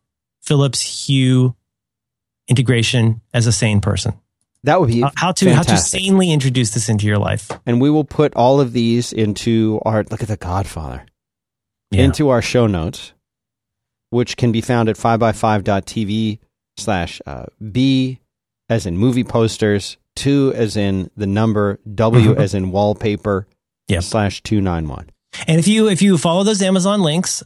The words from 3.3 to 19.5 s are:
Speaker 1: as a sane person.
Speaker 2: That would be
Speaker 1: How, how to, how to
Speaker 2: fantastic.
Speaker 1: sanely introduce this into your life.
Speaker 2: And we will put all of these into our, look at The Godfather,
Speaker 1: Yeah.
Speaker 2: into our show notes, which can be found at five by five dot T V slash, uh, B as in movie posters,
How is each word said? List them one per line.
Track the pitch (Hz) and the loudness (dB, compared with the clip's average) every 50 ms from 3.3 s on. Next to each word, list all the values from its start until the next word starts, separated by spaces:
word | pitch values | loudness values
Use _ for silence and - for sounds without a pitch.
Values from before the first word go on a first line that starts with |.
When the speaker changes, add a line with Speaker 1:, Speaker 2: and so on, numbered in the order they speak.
| - | -2
Speaker 1:
as | 123 107 | 0 0
a | 120 | 0
sane | 101 - 120 107 107 98 | 0 0 0 2 2 2
person. | 92 104 95 92 - 110 - - _ _ _ _ _ _ _ _ - | 0 0 -2 -2 -4 -6 -6 -8 _ _ _ _ _ _ _ _ 0
Speaker 2:
That | 135 156 185 | 2 2 4
would | 165 113 | 4 2
be | 113 120 | 2 2
Speaker 1:
How, | 131 139 - | 0 0 0
how | - 160 180 | -2 -2 -2
to, | 180 - 190 185 151 | 0 2 4 4 6
how | 143 | 4
to | 170 135 | 4 4
Speaker 2:
fantastic. | 107 95 - - - 185 | 2 2 0 -2 -4 -4
Speaker 1:
sanely | 190 196 190 190 185 175 | 0 2 2 4 4 4
introduce | 156 147 127 135 120 131 120 104 | 2 2 2 2 0 0 0 0
this | - 117 - - | -2 -4 -2 -2
into | 110 101 104 | -2 0 0
your | 107 104 101 | 0 0 0
life. | 101 92 101 - - - - - _ | 0 -2 -4 -6 -6 -10 -14 -8 _
Speaker 2:
And | 120 120 123 | -2 0 2
we | 135 147 | 2 4
will | 151 156 143 | 2 2 0
put | - - - 151 139 - | 0 0 0 0 0 2
all | - 120 127 139 143 | 2 4 4 4 4
of | 139 120 | 2 0
these | 117 123 117 113 117 120 117 - | 0 0 0 2 0 0 -2 -4
into | - 110 110 104 101 - - 120 113 113 110 110 107 107 - | -2 -2 -2 -2 -2 -2 -2 0 2 2 2 0 0 -2 -2
our, | 110 110 107 98 - | 0 0 0 -2 -2
look | 110 - | -6 -8
at | 117 101 | -6 -6
The | 107 | -6
Godfather, | - - 87 90 98 95 - - 82 76 67 62 64 - _ _ _ _ _ _ _ _ _ _ _ _ _ _ _ _ _ | -6 -6 -4 -4 -4 -4 -6 -8 -10 -10 -10 -12 -14 -16 _ _ _ _ _ _ _ _ _ _ _ _ _ _ _ _ _
Speaker 1:
Yeah. | 101 98 131 | 0 2 2
Speaker 2:
into | 139 127 - 151 135 | 2 2 2 2 2
our | 127 117 | 2 2
show | 110 - - 123 117 | 0 0 0 2 2
notes, | 107 98 85 80 98 - - - - _ _ _ _ _ _ _ _ _ _ _ _ _ _ _ _ _ _ _ _ | 2 0 -2 -4 -6 -8 -10 -16 -20 _ _ _ _ _ _ _ _ _ _ _ _ _ _ _ _ _ _ _ _
which | 117 120 120 - - | -4 -2 -2 -2 -2
can | - 127 120 | -2 0 0
be | 110 113 | 0 0
found | - - 127 117 113 110 | -2 0 0 0 0 0
at | 104 | -2
five | - - 117 117 110 | 0 0 0 2 2
by | 117 110 | 2 0
five | 104 - - 110 107 101 92 | 0 0 0 0 0 0 0
dot | 107 101 98 92 | -2 -2 -2 -4
T | - - 117 110 | -6 -6 -6 -4
V | 98 107 110 110 110 104 - _ _ _ _ _ _ _ | -4 -2 -2 -2 -4 -4 -8 _ _ _ _ _ _ _
slash, | - - 113 101 90 87 80 - - - | -10 -6 -4 -2 -2 -4 -6 -8 -14 -14
uh, | - 69 62 - - - _ 107 107 | -14 -14 -14 -14 -16 -16 _ -16 -6
B | 95 123 131 135 135 131 131 131 131 - _ _ _ _ _ _ _ _ _ - | -2 0 0 2 2 0 -2 -4 -6 -12 _ _ _ _ _ _ _ _ _ -4
as | 117 113 - | -2 -2 -2
in | 95 85 92 | -4 -2 0
movie | 113 131 120 127 113 | 0 0 0 0 -4
posters, | - - 120 113 110 | -2 0 0 0 0